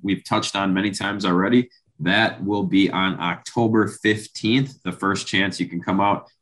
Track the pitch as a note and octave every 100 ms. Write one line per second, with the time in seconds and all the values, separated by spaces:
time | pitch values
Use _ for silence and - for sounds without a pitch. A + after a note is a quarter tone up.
0 | G2 F#2 - G#2+ - G2 G2 F#2+ G2+ G2
1 | G2 G2+ F#2+ F2+ G2 B2 B2 _ _ -
2 | E2 G2+ A2+ - F#2+ G#2 F#2 G2 F#2+ F#2
3 | F#2+ E2+ F2 E2+ - B2 A2+ A2 G2 -
4 | A2 G#2+ - - A2 B2+ C#3 - F#2 -
5 | G2 F#2+ - F#2+ G2 F#2 E2+ E2+ - F#2+
6 | G2+ - - _